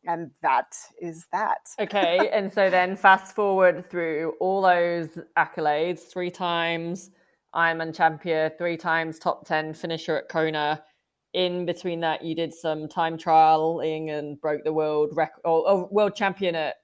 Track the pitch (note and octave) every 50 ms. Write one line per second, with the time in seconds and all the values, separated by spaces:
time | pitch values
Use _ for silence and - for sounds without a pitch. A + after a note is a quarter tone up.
0 | _ F3 E3+ E3 E3+ C3 _ - - D3+ C3 B2 - _ - - - - _ -
1 | F3 E3+ D#3+ E3 - - - F#3 G#3+ - - - _ - - - G#3+ F#3+ G#3 G3+
2 | F#3+ E3+ F3 F#3 G#3 - - G#3 G3 F#3 - G#3+ G3 F#3+ F3+ F3+ F3+ F3+ F#3+ G3
3 | - G3 F#3+ F#3+ - - - - G#3 G3+ G3 F#3+ F#3 F3+ E3+ D3 F3+ - - F3
4 | E3+ D#3+ D#3 D3 E3 D#3+ - - - F#3 F#3+ G3 F#3+ F#3 F3+ F3 F3 F3 E3+ E3+
5 | E3 D3 - E3+ - _ _ E3+ D#3 - - - D#3 D3+ D3 D3+ D#3+ F3 F3 E3
6 | - - - F#3 F3+ F3 F3 - F#3 F3 E3+ E3+ E3 E3 E3 E3 E3 E3+ F3 F#3
7 | - - _ _ _ _ _ _ _ _ - E3 E3 E3 E3 E3 E3 E3 D#3 -
8 | F3 D#3+ D#3+ D3+ - F3 D#3+ D#3 D#3 D#3 D#3 - F3 F3 E3+ E3 - F3 D#3+ E3
9 | D#3+ D#3+ D#3+ - - F3 - - - - E3+ D#3 D#3 D#3 D#3 - - E3+ E3 D#3+
10 | - - D#3 D3 - - - E3 D#3+ D#3+ D#3 D3+ D3 D3 D3+ D3+ - _ _ _
11 | _ _ _ _ _ _ - F3+ F#3 F3+ F3 F3+ F3+ E3+ E3+ F3 - F#3 E3+ E3
12 | E3 D#3+ D#3 - - E3 D#3+ D#3+ E3 D#3+ D#3+ - - D#3+ D#3 D#3 D3+ D3+ - F#3
13 | E3 E3 E3 D#3+ - F3 D#3+ D#3+ D#3 D#3 D#3+ D#3 D#3 D#3+ E3 D#3+ B2+ D#3+ D#3 D#3
14 | D#3+ D#3 D3+ D3+ D3 D3 D3 - - D#3 D3 D3 D3 D#3+ D#3 D#3 D#3 D3+ D3+ D3+
15 | D3+ D3+ - E3 D#3 D#3 - - - F3 E3 D#3+ - F#3+ G3 F#3 F3+ - G3 G#3
16 | G#3+ G3+ G3 - G#3 G3 F#3 - G3 F3+ E3 D#3+ D#3 C#3 - _